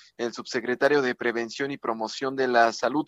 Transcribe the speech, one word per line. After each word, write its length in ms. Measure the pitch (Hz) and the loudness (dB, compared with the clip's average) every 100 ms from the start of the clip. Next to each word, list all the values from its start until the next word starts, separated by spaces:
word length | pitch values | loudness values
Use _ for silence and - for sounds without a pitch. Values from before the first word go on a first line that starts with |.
| - - | -18 -6
el 160 | 117 | -6
subsecretario 680 | 117 - 127 110 123 139 147 | -6 -6 -4 -2 2 4 4
de 140 | 127 | 2
Prevención 560 | - 120 117 117 - 139 | 0 -2 -2 -4 -4 -6
y 80 | 139 | -4
Promoción 560 | 127 113 110 - 135 | -4 -4 -4 -4 -4
de 140 | 135 127 | 0 2
la 240 | 123 117 | 4 4
Salud, 340 | 107 120 143 | 2 0 0